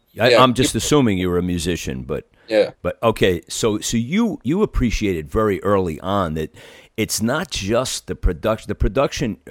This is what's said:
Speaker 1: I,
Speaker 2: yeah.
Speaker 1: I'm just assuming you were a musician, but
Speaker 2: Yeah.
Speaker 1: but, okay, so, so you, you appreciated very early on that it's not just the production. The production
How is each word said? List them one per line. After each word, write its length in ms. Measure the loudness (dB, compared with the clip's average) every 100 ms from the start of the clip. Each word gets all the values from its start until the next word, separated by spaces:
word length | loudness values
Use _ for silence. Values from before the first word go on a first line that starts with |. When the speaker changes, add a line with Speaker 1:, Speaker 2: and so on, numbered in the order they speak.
| _ 0
Speaker 1:
I, 120 | 4
Speaker 2:
yeah. 100 | 6
Speaker 1:
I'm 140 | 6 4
just 180 | 0
assuming 460 | 0 2 4 4 2
you 100 | 0
were 80 | 0
a 60 |
musician, 580 | 0 -2 -2 -4 -4 -8
but 260 | -6 -8 -10 _ -2
Speaker 2:
Yeah. 240 | 0 0 -2
Speaker 1:
but, 160 | -6 -2
okay, 400 | 0 2 2 0 -4
so, 300 | -4 -2 -2
so 200 | -2 -2
you, 420 | 0 0 0 -2
you 200 | -2 0
appreciated 640 | 0 0 0 0 -2 -2 -2
very 320 | 0 0 0
early 380 | 0 0 0 -4
on 340 | -2 -2 0
that 160 | -2 -6 -10 -20 -20 -12 -6
it's 280 | -4 -2
not 260 | -2 -2 -6
just 560 | -6 -2 -2 -2 -6 -8
the 80 |
production. 540 | -2 -2 0 -2 -2 -4
The 80 | -2
production 600 | 0 0 0 0 -4 -4 -12